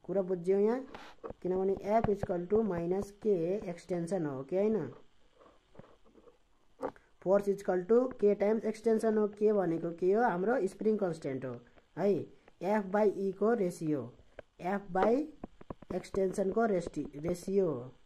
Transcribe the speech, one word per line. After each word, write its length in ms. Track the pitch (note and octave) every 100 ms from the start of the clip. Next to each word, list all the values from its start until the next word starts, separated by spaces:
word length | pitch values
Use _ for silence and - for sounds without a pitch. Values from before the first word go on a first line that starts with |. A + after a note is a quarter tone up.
कुरा 180 | - F#3+
बुझ्यौ 360 | F#3 F#3 F3 G3
यहाँ? 220 | G#3+ B3 C4+ - - - - -
किनभने 320 | F3+ F#3 F#3+ G3 G3 A3
F 40 | A3
equal 320 | G3+ - F3 F3
to 160 | G#3+
minus 480 | A3 E3+ E3+ F#3 G3+ -
K 40 | G#3+ F#3 E3 G3+ G3
extension 600 | E3+ - F3 E3+ G3 D3+
हो 160 | C3
कि 120 | C3+ F#3
होइन? 200 | G#3 G#3+ C3+ - - _ - _ - _ _ - - - - - - _ _ _ _ _ - - _ _
Force 260 | F3 G3+ G3+
equal 340 | G3 - F#3 F3+
to 80 | A#3 B3+ -
K 140 | G#3 G3+
times 240 | G3+ A3
extension 540 | A3 G#3+ A#3 A3 A3+ G#3+
हो। 80 | G#3
के 240 | G#3 G#3+
भनेको 380 | G#3 F3 E3 E3+ E3+
के 120 | F#3
हो? 100 | G#3
हाम्रो 320 | A#3+ F3 F#3+ C4 F#3+
spring 300 | - G#3 G#3+
constant 480 | F#3 D#3+ C#3+ C3+
हो 100 | C3 A#2 - - _ -
है। 140 | G3 E3+ - - - _
F 240 | F3 G#3+ F#3+
by 120 | G#3 G#3 F3+
E 140 | G3 F#3
को 160 | G#3
रेसियो, 480 | A#3 F3+ E3+ D#3+ D3 A#2 - - - _ -
F 240 | F3 G3 G3+ F#3
by 180 | G3+ B3+ D#4 - - - - - -
एक्सटेन्सनको 720 | E3+ - G3+ F#3+ F3+ F#3+ G#3 A3+
रेस्टि-, 420 | F3+ E3 D#3 - C#3+
रेसियो 420 | D#3+ F3+ - G3 F3+
हो। 260 | B2+ B2+ -